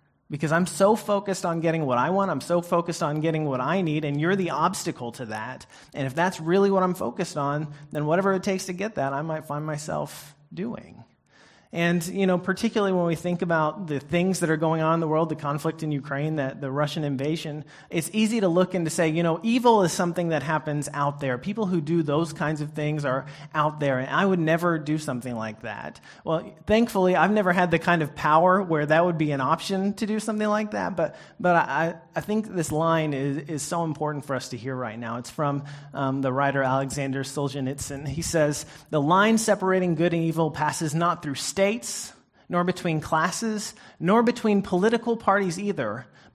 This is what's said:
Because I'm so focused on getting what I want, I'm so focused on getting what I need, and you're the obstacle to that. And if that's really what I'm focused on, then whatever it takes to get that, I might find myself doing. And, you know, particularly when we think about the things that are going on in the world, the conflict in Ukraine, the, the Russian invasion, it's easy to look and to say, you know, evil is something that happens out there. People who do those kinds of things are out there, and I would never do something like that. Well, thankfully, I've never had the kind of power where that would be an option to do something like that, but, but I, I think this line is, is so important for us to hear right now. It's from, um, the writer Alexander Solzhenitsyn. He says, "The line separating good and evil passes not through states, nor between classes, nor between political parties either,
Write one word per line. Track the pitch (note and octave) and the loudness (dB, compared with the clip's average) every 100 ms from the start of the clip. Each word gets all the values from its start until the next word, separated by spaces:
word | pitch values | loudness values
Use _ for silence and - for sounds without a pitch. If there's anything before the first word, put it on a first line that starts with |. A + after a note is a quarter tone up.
| _ _ - | _ _ -12
Because | C#3+ D#3+ | -4 0
I'm | E3 F3+ | 2 0
so | - G3+ | 4 4
focused | A3 - G3+ G3 F#3 | 4 2 -2 -2 -2
on | F3+ E3 | -2 0
getting | E3 D#3+ | 0 0
what | C#3 B2 | 2 2
I | C#3 | 2
want, | F#3+ G3 | 2 0
I'm | C#3 | -2
so | - F3 | 0 0
focused | E3+ E3+ E3+ E3 | 2 0 0 -2
on | D#3 D3+ | -2 0
getting | D#3+ D#3 | 0 0
what | D3+ B2+ | -2 -2
I | C3 F#3+ | 0 0
need, | E3 D3+ | 0 0
and | D3+ D3 | 0 0
you're | E3 G3 | 0 0
the | E3+ | 0
obstacle | C#3 E3+ F#3+ E3 - A#2+ | 0 0 0 -6 -6 -8
to | - A2+ | -10 -8
that. | G#2+ A#2+ C3 - - - | -8 -8 -12 -16 -20 -14
And | - C3+ | -6 -4
if | |
that's | C#3+ F3+ - | 0 0 -2
really | D#3+ F#3+ G3 | 0 4 4
what | F#3+ | 4
I'm | F#3 | 2
focused | F3 A#2 - F3 D3+ | 0 -4 -4 -6 -4
on, | C#3 D3 D#3 - - | -2 -2 -4 -10 -10
then | D3+ D3+ | -4 0
whatever | F3 G3 | 2 2
it | F#3 | 2
takes | G3+ F#3+ F#3 | 0 -4 -4
to | |
get | F3+ G#3 | -6 -6
that, | G#3 C3+ | -4 -2
I | C#3 | -2
might | D#3+ D#3 D#3 | -4 -6 -6
find | D3 D#3 | -6 -6
myself | D3+ - D3+ D3 - - - _ | -6 -6 -6 -6 -10 -20 -20 _
doing. | E3 A3+ - - - - _ _ _ - _ _ | -8 -8 -8 -14 -20 -20 _ _ _ -20 _ _
And, | E3+ E3+ F3 E3+ | -2 2 2 -2
you | F#3 F#3+ | 0 2
know, | F3+ | 2
particularly | F#3 F3+ A3+ A3+ G3 | 0 -2 0 0 2
when | F#3 E3+ | 2 0
we | D#3+ | 0
think | F3 E3+ | -2 -2
about | F3+ E3 D#3 F3+ E3 | 0 2 2 -2 -4
the | C#3+ | -6
things | C#3+ F3 F#3 F3+ | -2 0 0 0
that | D#3+ | 0
are | D#3 | 2
going | D#3+ D#3+ | 2 2
on | D#3+ | 2
in | E3 | 2
the | D#3 | 2
world, | D#3 E3 | 0 0
the | |
conflict | D3 D3 D3 D#3+ D#3+ | -2 -4 -2 -4 -4
in | D#3 | -4
Ukraine, | C#3+ D3 C#3 D3 D#3 | -4 -4 -4 -2 -2
the, | C3+ C#3 | -4 -6
the | C#3 | -4
Russian | C#3 D3 E3 | -2 -2 -2
invasion, | D3 C3 C#3+ D#3+ D#3+ D3+ - - - | -2 -2 -2 -4 -6 -10 -12 -18 -8
it's | E3+ D3+ | -4 -2
easy | G#3+ A3 A3+ | 0 2 2
to | F#3+ | 4
look | F3 F#3 | 4 2
and | F#3 D#3+ | 0 -2
to | |
say, | E3+ D#3+ | 2 2
you | D#3+ | 2
know, | E3+ E3 | 0 0
evil | A3+ B3 A#3+ A3 | 0 4 6 6
is | F3 | 4
something | - F3 F3 E3+ | 2 0 0 0
that | D#3 | 0
happens | C#3 D#3 D3+ D3 C#3+ | 0 -2 -2 -4 -4
out | C#3+ C#3+ D3 | -2 -2 -2
there. | C3+ B2 | -4 -4
People | G3 G#3+ G3 | -4 -4 0
who | F3+ | 0
do | D3 E3+ | 2 0
those | D3 D3 E3 | 2 0 0
kinds | - D3+ D3+ | -2 -2 -2
of | D3+ | -4
things | D#3 D3+ D3+ | -4 -4 -2
are | C#3+ C3 - - - | -2 -2 -4 -14 -6
out | D#3 D3+ D3+ | -2 -2 0
there, | C#3+ B2+ | 0 0
and | C3+ | 0
I | D3 | 0
would | G3 F#3 | 2 2
never | D#3 E3 F3 D#3+ | 4 2 2 0
do | D3 D#3 | 0 -4
something | D3+ B2 B2 | -4 -6 -6
like | A#2 A2 G#2+ | -6 -8 -8
that. | A2+ G2+ - - - - | -10 -10 -12 -14 -20 -12
Well, | - D#3+ - - | -4 -4 -4 -10
thankfully, | - A3 A#3 G3 F#3 F3+ | 2 4 4 2 4 6
I've | F#3 | 4
never | G#3+ F3+ | 4 4
had | F3+ F3+ | 4 4
the | E3 | 4
kind | F3+ E3+ | 4 2
of | D3 | 2
power | - D#3 D#3 F3+ F#3+ | 0 4 6 8 6
where | F#3 D#3 D3 | 2 0 4
that | D#3 | 4
would | F3+ D#3+ | 4 2
be | D3+ | 0
an | C#3 | 0
option | C3+ E3 - F#3+ G3 | 0 0 0 -2 -2
to | G3+ G#3 | -2 -2
do | G#3+ | -2
something | G#3+ G#3+ G#3+ | -2 -2 0
like | G#3 G#3 | 0 -2
that, | G#3 F3+ | -4 -2
but, | E3+ D3+ - - - | -2 -2 -4 -18 -2
but | F3+ E3+ | 2 4
I, | B2+ C#3 E3 - - | 2 0 -2 -4 -10
I | D#3+ | -8
think | G3 A3 G#3+ | -4 -4 -2
this | F#3 C#3 | -4 -2
line | D3+ E3 E3 D#3 | 0 2 2 2
is, | C3+ C#3+ C#3+ D3 | -2 -2 -4 -6
is | D3+ | -8
so | - E3+ | -4 -4
important | E3 D3 D3+ D3 - | -4 -2 -4 -4 -4
for | C3 | -6
us | - | -6
to | A#2+ | -8
hear | B2+ B2+ | -8 -6
right | A#2 A2 | -6 -8
now. | A#2 A#2+ | -8 -8
It's | B2 | -8
from, | - C#3+ C#3+ C#3+ - - | -2 -2 -2 -6 -14 -12
um, | C#3 C3+ C3+ | -4 -2 0
the | C3+ | 0
writer | C3 C#3 C#3 | 2 2 2
Alexander | C3 C3+ C#3 C#3+ C#3 C3+ | 2 2 0 -4 -4 -4
Solzhenitsyn. | C3 D#3 C#3 C#3 C3 C#3+ - C#3 C#3+ | -4 -4 -4 -2 -6 -6 -8 -8 -8
He | D3 | -6
says, | D#3+ E3 D3 C#3+ - - - | -2 2 2 0 -8 -18 -4
"The | D3+ | 0
line | C#3+ F#3 G#3+ A3 | 4 4 6 4
separating | A3 G3 F#3+ F#3 F3+ D#3+ | 4 2 2 2 2 2
good | E3+ | 2
and | E3 | 2
evil | E3 D#3 D#3+ | 0 0 0
passes | - D3+ - D#3+ | 0 -2 0 -2
not | D#3+ F3 E3+ | 0 0 0
through | D3+ | -4
states, | C3 - - G3+ A#3 - - - - _ _ - | -6 -4 2 2 2 -6 -10 -12 -16 _ _ -4
nor | F3 | 0
between | F3+ F3+ F3+ D#3 | 0 0 -2 -2
classes, | - D#3+ F3 - A3+ G#3+ - - - - | 0 2 2 0 -4 -4 -8 -14 -20 -4
nor | E3 A3+ | 4 4
between | A#3 A#3+ A3 G3+ | 4 2 2 2
political | F#3+ F3+ G#3+ A#3 A#3 A3+ | 2 2 2 2 0 0
parties | - G3+ F#3+ E3+ | 2 2 2 -2
either, | G3+ D#3+ A2 A2+ - - - | -4 -4 -4 -6 -10 -20 -14